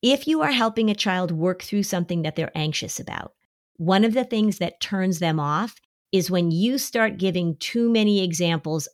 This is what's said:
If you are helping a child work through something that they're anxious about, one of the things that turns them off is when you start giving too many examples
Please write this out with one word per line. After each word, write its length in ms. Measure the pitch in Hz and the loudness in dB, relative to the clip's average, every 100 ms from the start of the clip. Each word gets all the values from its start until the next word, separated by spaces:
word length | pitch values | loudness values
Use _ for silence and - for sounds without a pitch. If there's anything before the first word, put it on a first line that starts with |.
| 233 | 4
If 200 | 269 302 | 2 2
you 120 | 311 | 0
are 100 | 302 | 2
helping 360 | 254 226 226 220 | 2 0 2 0
a 60 | |
child 380 | 208 208 185 180 | 0 -2 -2 -2
work 300 | 160 175 185 | 0 -2 -2
through 200 | - 202 | -4 -2
something 400 | 196 185 170 175 | -2 -2 -2 -2
that 140 | 156 156 | -2 -4
they're 200 | 160 156 | -6 -4
anxious 440 | 151 151 107 - | -4 -4 -8 -10
about, 320 | - 50 - _ _ _ _ | -10 -10 -12 _ _ _ _
one 300 | _ 165 190 | _ 2 4
of 100 | 226 | 4
the 80 | 226 | 2
things 360 | 254 226 214 185 | -2 0 0 0
that 200 | - - | -4 -6
turns 400 | - 196 185 165 | -6 -2 0 0
them 220 | 165 156 | 0 0
off 340 | 143 151 220 - _ _ _ | 0 -2 -4 -8 _ _ _
is 180 | 190 170 | -2 2
when 220 | 180 170 | 0 2
you 260 | 165 220 269 | 2 0 0
start 400 | - 240 220 - | -2 0 0 0
giving 380 | 190 180 170 160 | -2 0 -2 -4
too 340 | - 233 233 | -4 0 2
many 320 | 226 214 202 | 4 4 4
examples 640 | 185 165 175 165 160 156 - | 2 0 0 0 -2 -4 -4